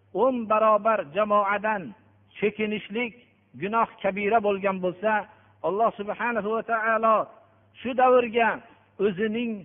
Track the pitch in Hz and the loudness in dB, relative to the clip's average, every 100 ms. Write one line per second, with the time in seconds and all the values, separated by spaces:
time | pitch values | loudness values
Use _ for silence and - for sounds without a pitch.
0 | _ 185 254 247 214 214 220 208 214 208 | _ 0 0 0 0 2 4 4 2 0
1 | 147 175 214 208 196 202 214 214 139 - | -2 -4 0 2 2 0 -2 -4 -6 -14
2 | _ _ _ - 208 208 214 214 - 208 | _ _ _ -4 -4 -2 -4 -6 -6 -6
3 | 240 - _ _ _ 123 190 226 220 - | -6 -8 _ _ _ -10 -2 0 0 -2
4 | 196 196 202 233 208 196 196 190 180 175 | -4 -2 0 2 2 0 -2 -2 -4 -2
5 | 214 214 180 - _ _ 160 196 220 - | 0 -2 -4 -14 _ _ -4 0 0 0
6 | 208 185 233 226 202 220 214 226 220 220 | -8 -6 -4 -2 -2 -4 -2 -2 0 2
7 | 220 214 147 - _ _ _ - 226 254 | 2 2 0 -10 _ _ _ -12 -4 2
8 | 254 254 240 233 220 151 - _ _ - | 4 4 4 2 0 0 -8 _ _ -2
9 | 202 175 220 220 240 208 | -2 0 -2 -2 -4 -8